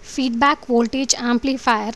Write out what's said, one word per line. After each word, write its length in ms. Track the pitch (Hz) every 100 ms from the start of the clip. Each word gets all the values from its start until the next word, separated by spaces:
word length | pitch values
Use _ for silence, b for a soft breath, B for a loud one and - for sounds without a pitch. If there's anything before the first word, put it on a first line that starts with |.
feedback 640 | - - 262 233 277 302 -
voltage 480 | 233 233 262 269 -
amplifier 760 | 240 240 269 262 - 220 208